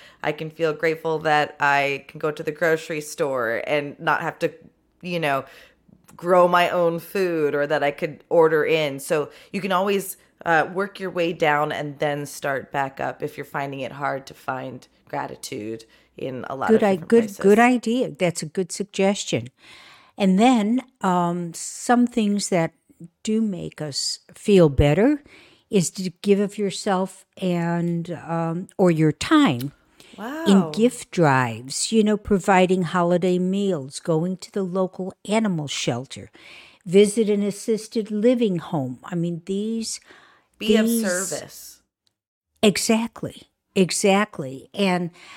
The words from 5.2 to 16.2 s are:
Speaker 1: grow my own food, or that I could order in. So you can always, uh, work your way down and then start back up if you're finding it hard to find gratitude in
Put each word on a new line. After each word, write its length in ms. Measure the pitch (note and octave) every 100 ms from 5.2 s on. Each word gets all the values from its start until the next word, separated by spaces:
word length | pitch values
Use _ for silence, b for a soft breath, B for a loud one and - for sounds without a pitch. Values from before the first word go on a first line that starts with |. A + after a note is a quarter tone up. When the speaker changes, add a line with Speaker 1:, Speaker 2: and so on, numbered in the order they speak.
| D3+ C3+ - B B B _ _ _
Speaker 1:
grow 320 | - F3 F3+ F3+
my 220 | F3 F3
own 280 | F3+ E3+ E3+
food, 560 | - G3+ F3+ E3 D3
or 120 | C#3+ C#3+
that 160 | D3+
I 80 | C#3+
could 340 | C#3+ E3 C#3 _
order 340 | E3+ D#3+ D#3
in. 360 | C3 D#3+ D3+ C#3
So 300 | - D#3 C#3 B B
you 80 | -
can 120 | F#3+
always, 440 | F3+ G3+ F#3+ F#3 - b _ E3+
uh, 220 | D#3+ D3
work 280 | F3+ G3 -
your 100 | F#3+
way 220 | F3 E3+
down 400 | D#3+ D#3 D3 D3+
and 260 | A#2+ D3 C#3
then 260 | D3+ C#3+
start 460 | C#3+ - D3 C3+ -
back 280 | C#3+ C3+ C3+
up 220 | C3 -
if 140 | D3 -
you're 80 |
finding 360 | C3+ D3+ C#3 C#3
it 120 | B2+
hard 340 | C3+ C#3 C3+ -
to 60 |
find 520 | - - C3 C3 B2+ - _ _
gratitude 760 | C#3+ C3+ B2+ - B2+ G#2+ A2+ - b b
in 280 | -